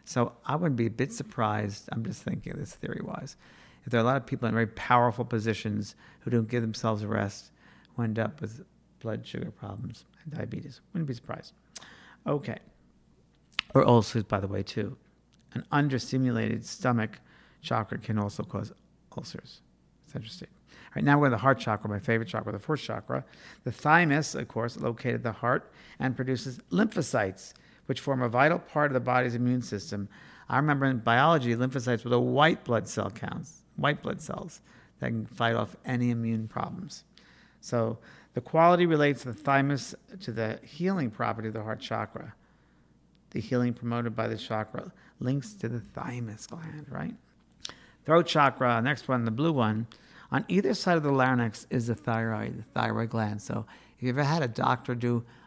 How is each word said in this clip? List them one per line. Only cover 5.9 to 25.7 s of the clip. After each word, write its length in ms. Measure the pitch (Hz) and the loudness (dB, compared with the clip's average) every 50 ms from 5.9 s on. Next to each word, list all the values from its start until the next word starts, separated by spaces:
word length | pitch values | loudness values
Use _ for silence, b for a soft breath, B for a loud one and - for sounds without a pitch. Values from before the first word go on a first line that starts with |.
| - B B B B B | -10 B B B B B
who 100 | - 120 | -4 0
don't 200 | 120 117 113 107 | 2 2 2 2
give 120 | 120 120 | 0 -2
themselves 420 | 117 113 107 - - 113 110 104 107 | -2 -2 -4 -2 0 0 0 0 -2
a 40 | 101 | -2
rest, 440 | 107 104 104 101 - - - - b b b b b b b b _ | -2 -2 -2 -2 -6 -10 -16 -20 b b b b b b b b _
who 80 | - 117 | -2 -2
end 140 | 113 107 113 | 0 0 0
up 240 | 110 110 - - | -2 -2 -4 -6
with 240 | 107 107 110 135 - - _ _ _ _ _ _ | -8 -8 -8 -12 -16 -20 _ _ _ _ _ _
blood 260 | - 113 107 113 113 | -8 -6 -6 -6 -8
sugar 260 | - - - - 107 | -8 -8 -6 -6 -8
problems 540 | - - - 101 101 104 - - 107 - - _ _ _ - | -8 -10 -12 -10 -10 -8 -10 -10 -10 -12 -18 _ _ _ -14
and 100 | 160 143 | -10 -8
diabetes. 480 | - 101 110 - - - - - - _ _ | -6 -6 -6 -6 -8 -10 -12 -16 -20 _ _
Wouldn't 160 | - 175 165 139 | -6 -4 -4 -4
be 60 | 127 | -4
surprised. 400 | 120 - - - - - - - _ _ B B B B B B B B B B B _ | -8 -8 -10 -10 -10 -10 -16 -20 _ _ B B B B B B B B B B B _
Okay. 320 | - 147 147 - - - - - - _ _ _ _ _ _ _ _ _ _ _ _ _ _ _ _ - - - - - | -2 -2 -2 -2 -6 -8 -10 -12 -18 _ _ _ _ _ _ _ _ _ _ _ _ _ _ _ _ -10 -10 -10 4 6
Or 120 | 139 - - | 6 8 8
ulcers, 360 | 120 117 104 - - 113 104 | 8 6 6 4 0 -2 -2
by 160 | - - 98 | 0 -2 -2
the 80 | 98 98 | -2 -2
way, 160 | 98 98 98 | -2 -4 -4
too. 340 | - - 113 107 101 135 - _ _ _ _ _ _ _ _ _ _ - | -4 -4 -4 -4 -4 -6 -10 _ _ _ _ _ _ _ _ _ _ -10
An 100 | 131 - - | -10 -6 0
understimulated 920 | - 147 147 147 131 120 - - - 131 131 127 120 113 110 110 110 110 113 | 2 2 2 4 2 0 -2 -2 0 0 2 2 2 2 0 0 -2 -4 -6
stomach 540 | - - - - 131 120 117 107 107 107 - b b b b b b b b | -8 -10 -2 0 2 2 2 0 -2 -4 -12 b b b b b b b b
chakra 380 | - - 123 113 107 - 113 - | -6 -2 -2 -2 -2 -2 -6 -8
can 180 | - - 107 107 | -4 -2 -2 0
also 260 | 104 101 - - 101 | -2 -2 -4 -6 -8
cause 280 | - - 101 104 107 - - _ _ _ _ _ _ - | -6 -6 -6 -6 -8 -12 -18 _ _ _ _ _ _ -14
ulcers. 460 | - - - - - - - - - _ _ _ _ _ _ _ _ _ - | -12 -12 -10 -12 -14 -16 -16 -20 -20 _ _ _ _ _ _ _ _ _ -14
It's 80 | - | -12
interesting. 320 | - 110 110 - - - - | -12 -12 -12 -14 -16 -16 -20
All 420 | _ _ _ _ - - - - - | _ _ _ _ -20 -20 -20 -10 -6
right, 100 | - - | 0 4
now 140 | 143 143 143 | 6 6 6
we're 80 | 147 139 | 6 4
in 40 | |
the 60 | 120 101 | 4 4
heart 220 | 95 135 135 - | 4 4 2 2
chakra, 280 | - 120 107 101 - 110 | 2 -2 -2 -2 -2 -4
my 120 | 104 101 | -4 -2
favorite 280 | - - 113 113 113 - | 0 0 0 0 0 -2
chakra, 240 | - 113 113 101 | -4 -6 -4 -4
the 60 | 107 104 | -6 -6
fourth 240 | - - 156 139 | -4 -4 -4 -4
chakra. 420 | - - 113 110 - - 123 135 131 B B B B B B B B | -4 -6 -8 -8 -6 -4 -4 -4 -4 B B B B B B B B
The 80 | 127 | -8
thymus, 640 | 117 - - 147 156 170 175 156 139 151 151 - - | -8 -2 4 6 6 6 6 6 4 2 0 -2 -4
of 140 | 135 127 - | -6 -8 -6
course, 280 | - 113 117 117 - | -4 -4 -4 -4 -4
located 400 | - - 123 117 117 - 127 120 | -4 -4 -4 -4 -2 -4 -4 -4
at 80 | 117 117 | -2 -4
the 80 | 120 | -4
heart 400 | 107 - - 117 131 - - - | -6 -2 0 0 0 0 0 -6